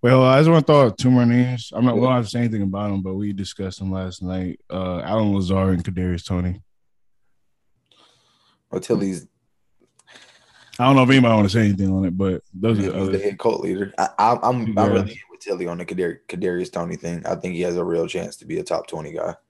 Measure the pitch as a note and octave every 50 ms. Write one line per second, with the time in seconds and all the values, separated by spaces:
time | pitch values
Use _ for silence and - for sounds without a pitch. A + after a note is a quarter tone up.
0 | - A#2+ C3 C3 C3 B2+ C3 C3+ D#3 D#3+ E3 D#3+ D3 - D3+ D3 C#3 A#2 G2 -
1 | - B2+ B2+ B2+ B2 A#2 A#2+ B2 B2 B2 B2+ A#2+ A2+ - - - A#2+ B2+ A#2 A2
2 | A#2+ B2+ B2+ B2 A#2 G2 - A#2+ A#2+ A#2 A2 G#2+ G2+ G2 F#2+ G2 G#2 G#2 G2+ G2
3 | F#2 F#2+ F#2+ G2 G#2 G#2 G2+ F#2+ G2 - - _ G2 F#2 F2+ - F#2+ F#2+ F#2+ F#2+
4 | F#2 F#2 F2 - F#2+ F#2 F#2 F#2 F#2 F2+ - - _ _ - F#2 F#2 F#2 F2+ F2
5 | - D#2+ G2+ A2+ A2 G#2 G2+ G2 F#2+ F2 F#2+ F#2+ F#2+ F#2+ F#2 E2+ E2+ - F#2 F2
6 | F2+ F2+ F2+ F2 - - F#2+ F2 F2 F2+ F2+ F#2 - _ _ _ _ _ _ _
7 | _ _ _ _ _ _ _ _ _ _ _ _ _ _ _ _ _ _ _ _
8 | _ _ _ _ _ _ _ _ _ _ _ _ _ _ - F#2+ F#2 - A#2 -
9 | G2+ G2 F#2 E2+ - _ _ _ _ _ _ _ _ _ _ _ _ _ _ _
10 | _ _ - - - _ _ _ _ _ _ _ _ _ - - B2 C3 C#3 C3+
11 | B2+ B2 C3+ C3+ B2+ A#2 A2+ A2 G#2 G2 F#2 A#2 A2 G#2 G2+ F#2 G2 F#2+ F#2+ F#2+
12 | F#2+ F#2 F2 F#2 G2 F#2+ F#2 D#2+ - _ _ F#2 F#2+ A2+ A2+ G#2 G2 F#2+ - F#2
13 | G2 F#2+ G2 F#2+ G2 G2+ G2 F2+ - - - - - F#2+ F#2 F#2+ G2+ G2 - -
14 | F#2 - - - G#2 A2+ A#2+ A#2+ - A#2+ B2+ B2 A2+ A2 G#2+ G2 G2+ G2+ G2+ G2
15 | G2 G2+ - - - _ - - - G2+ G2 F2 F2+ E2+ E2+ E2+ F2 E2+ G2 F2+
16 | F#2 E2+ E2 - _ _ - F2 F#2+ F#2 F2+ F2 F2+ F2 - F2 E2+ E2+ E2+ -
17 | - E2+ E2+ E2+ D#2 E2 E2+ E2 - F#2 F2+ E2+ F2+ F2 F2 F2+ F2+ F2+ E2+ E2+
18 | E2 - - F2+ E2+ - - - - - D#2+ D#2+ - - F2 D#2+ E2 - - E2
19 | D#2 D2 D#2+ D#2+ D#2+ E2+ F2 _ _ _